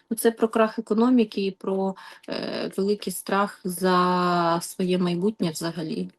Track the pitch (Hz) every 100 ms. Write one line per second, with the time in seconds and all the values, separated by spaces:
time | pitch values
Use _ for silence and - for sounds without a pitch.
0 | - 226 233 226 226 226 220 226 226 214
1 | 240 254 220 - 196 185 - 190 190 185
2 | - - - - - - - - 196 208
3 | - 180 - 196 202 - 190 175 185 180
4 | 180 180 180 175 170 170 - - 185 180
5 | 180 175 202 220 175 156 165 165 170 170
6 | 185